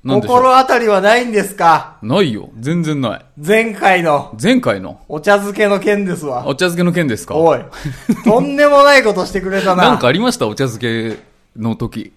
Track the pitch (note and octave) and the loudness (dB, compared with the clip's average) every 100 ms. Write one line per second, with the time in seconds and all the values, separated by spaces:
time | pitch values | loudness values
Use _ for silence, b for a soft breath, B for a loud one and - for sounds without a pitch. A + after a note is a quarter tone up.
0 | B2+ F3+ G#3+ B3 B3+ B3+ B3+ B3+ A3+ G3 | 0 0 2 2 4 4 4 0 2 2
1 | G3 A#3+ A#3+ G#3+ G3 - E3 D#3 - - | 2 2 0 -2 -4 0 2 2 0 -14
2 | - E3+ E3 G#2+ - A2+ B2 F3 D#3 D3 | -2 0 0 -2 -12 -10 -4 -2 -2 -2
3 | B2 - _ - D3+ A3 A3+ G3 G#3 F3+ | -4 -6 _ -12 0 0 0 0 2 2
4 | E3+ C#3+ - G#2+ D#3 B3+ - G2 F#2 - | 2 0 -2 -4 0 2 0 -4 -6 -16
5 | - D3+ F3 G3+ G3+ G3 G#3 G3 G#3 G3+ | -12 -6 2 2 0 -2 0 0 0 -2
6 | G3 E3+ D3 B2 C3+ C3+ F3+ E3+ F3 E3+ | -2 -6 -6 -6 -6 -2 -2 0 0 0
7 | D3+ A#2 - D3 E3 C3+ - B D3+ B2+ | -2 -4 -4 0 2 2 -4 B -12 -10
8 | B - A#3 A3+ C#4 C#4 D4 C#4+ C#4+ C#4 | B 0 2 2 0 2 4 6 6 6
9 | A3 F#3 - F#3+ F#3 F#3+ F#3+ F3+ A3 A#3+ | 2 -2 -4 -6 -4 -2 0 2 2 2
10 | B2 D#3+ B3 - A2 G#2+ C3 A2 A#2+ A2+ | 0 0 -2 -2 -6 -2 -6 -4 -4 -4
11 | A2+ G#2+ _ _ _ A#2 A2+ A2 A2+ A2+ | -6 -8 _ _ _ -8 -6 -4 -6 -8
12 | - | -14